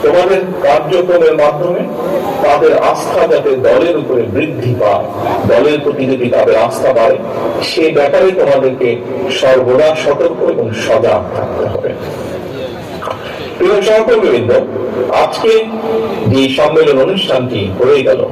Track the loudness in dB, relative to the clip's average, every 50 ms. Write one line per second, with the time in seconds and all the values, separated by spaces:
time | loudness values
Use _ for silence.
0 | 2 2 2 2 2 2 0 0 0 -4 -6 -2 0 2 2 2 0 0 0 0
1 | 2 2 2 4 4 4 4 4 2 0 0 0 -2 -2 -2 -2 -4 -6 -6 -6
2 | -4 -4 -4 -2 -4 -4 -4 -2 0 2 2 4 4 4 4 2 2 0 -2 -2
3 | -4 -2 0 0 2 2 2 2 2 0 0 2 2 2 2 4 2 2 0 -2
4 | -2 0 0 0 0 0 -2 -2 -2 -2 -4 -4 -2 -2 -2 0 0 0 0 0
5 | -2 -4 -6 -6 -4 -4 -4 -2 0 2 2 4 4 2 0 0 -2 -2 -2 -2
6 | -2 -2 -2 -2 0 0 2 2 2 2 2 2 2 0 -2 -2 0 0 2 2
7 | 2 2 2 0 -2 -6 -6 -4 -4 -4 -4 -4 -4 -4 -2 0 0 2 2 2
8 | 2 2 2 4 2 2 2 2 2 2 2 2 2 0 0 0 -2 -2 -2 -2
9 | -6 -8 -6 -6 -4 -4 -4 0 2 2 4 4 4 2 2 4 4 2 2 0
10 | -2 -2 0 0 0 -2 -2 0 -2 -2 0 -2 -4 -4 -4 -6 -2 0 0 2
11 | 2 0 0 -2 -2 -4 -6 -6 -6 -6 -4 -4 -4 -4 -4 -4 -6 -6 -8 -8
12 | -10 -10 -10 -10 -10 -10 -10 -10 -10 -10 -10 -10 -10 -10 -10 -12 -12 -12 -12 -10
13 | -8 -8 -10 -8 -10 -12 -12 -10 -12 -12 -4 -2 0 2 2 2 2 4 2 2
14 | 4 4 2 2 4 2 2 2 2 2 2 2 0 -2 -6 -6 -6 -4 -4 -4
15 | -2 -2 0 0 0 0 -2 -2 0 2 2 2 2 0 -6 -6 -4 -4 -2 -2
16 | -2 -4 -6 -4 -2 0 2 2 2 0 2 0 0 2 4 4 4 4 4 2
17 | 2 0 0 -2 -2 0 0 -2 -2 -2 -4 -4 -4 -4 -2 0 2 4 4 4
18 | 4 2 0 0 -2 -4